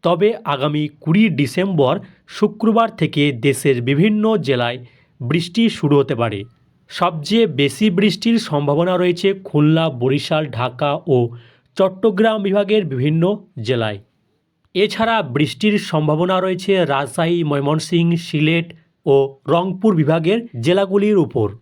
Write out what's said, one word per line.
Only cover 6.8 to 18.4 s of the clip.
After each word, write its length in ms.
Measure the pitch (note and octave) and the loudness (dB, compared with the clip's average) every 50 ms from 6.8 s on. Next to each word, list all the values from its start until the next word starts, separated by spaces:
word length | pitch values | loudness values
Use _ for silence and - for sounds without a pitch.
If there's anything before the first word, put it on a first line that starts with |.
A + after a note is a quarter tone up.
| _ _ | _ _
সবচেয়ে 560 | - - F3 F3+ E3 D#3+ C#3+ C#3+ G3 A#3 A3+ G3 | -6 -2 -2 -2 -2 -4 -6 -2 2 2 2 2
বেশি 380 | C#3 B2 C#3+ C#3 C3+ - G#3+ G#3+ | 2 0 0 0 0 0 0 0
বৃষ্টির 480 | F3+ F3 G3+ G#3 E3 - - A3+ A#3 A#3 | 2 2 0 0 0 0 -2 0 0 0
সম্ভাবনা 540 | - - D3+ C#3+ D3 C#3+ C#3+ D3+ E3+ F#3 F#3 | -2 -2 -4 -2 0 0 0 0 0 0 0
রয়েছে 320 | F3 F3+ F3+ F3 F3 - G3 G3 F#3+ - | 0 0 0 0 0 0 -2 -2 -2 -8
খুলনা, 420 | - - D3 D3 D3+ D#3+ D#3+ E3 D#3+ | -4 0 2 4 4 4 2 0 -2
বরিশাল, 540 | C#3+ A#2+ A#2+ C3 C3+ C#3+ C3 - D#3+ D#3 D#3 C#3 | -4 -2 -2 -2 -2 -2 -2 -2 -2 -2 -2 -4
ঢাকা 400 | A2 A2 B2 B2+ B2 B2 D3+ C#3+ C#3+ D#3+ - - | -6 -4 -6 -6 -4 -4 -4 -2 -4 -4 -2 0
ও 100 | C#3 B2 A#2+ A2+ A#2+ - - - _ _ _ _ _ - | 2 2 2 0 -4 -12 -20 -20 _ _ _ _ _ 0
চট্টগ্রাম 600 | F#3+ F#3+ F#3 F#3+ - A3+ G3+ F#3 A3 A3+ A3 G#3+ G3 | 0 0 0 0 -2 0 2 2 0 0 0 0 -2
বিভাগের 380 | G3 F#3+ G#3 G3+ G3 G#3+ G#3+ G3 | 0 0 0 0 2 0 0 0
বিভিন্ন 380 | D3+ C3+ B2+ B2+ D3+ D#3 D#3+ E3+ F#3 G#3 G3+ - _ _ C#3 A2 | -2 -4 -2 0 0 0 2 2 0 0 -2 -6 _ _ -10 -4
জেলায়। 360 | G#2+ B2+ A#2+ A2+ G#2+ G#2 G2+ - _ _ _ _ _ _ _ _ _ _ _ _ _ _ | -2 -2 0 0 -4 -4 -8 -14 _ _ _ _ _ _ _ _ _ _ _ _ _ _
এছাড়া 400 | F3+ G3+ G#3+ - - A3+ A3+ A3+ A3 F#3+ C3+ A#2+ | 0 0 0 0 -2 -2 0 0 -2 -2 -2 0
বৃষ্টির 400 | C#3+ D3+ - - - - G#3+ G#3 G3+ | 0 0 0 -2 -2 0 0 0 0
সম্ভাবনা 560 | G#3 - - D#3 D3+ D3+ D3+ D3+ F3 F3+ F#3+ F#3 | -2 -2 -2 0 0 0 0 0 0 0 0 0
রয়েছে 320 | F#3 F#3+ F#3 F3+ F#3 - G3 F#3+ F3 | 0 -2 -4 -4 0 0 2 2 2
রাজশাহী, 520 | C#3+ C#3 C3+ C#3+ B2+ - - E3 E3 F3 F3 E3 | 0 0 -2 -2 -4 -4 -2 0 0 0 0 0
ময়মনসিংহ, 680 | D3+ C#3+ C#3+ C#3 C#3+ D#3 D#3 D#3 - F3+ E3+ E3+ E3+ E3+ E3 | 0 0 0 0 0 -2 -2 -2 0 0 2 2 2 0 0
সিলেট 500 | E3+ - - D3+ | -4 -4 -2 0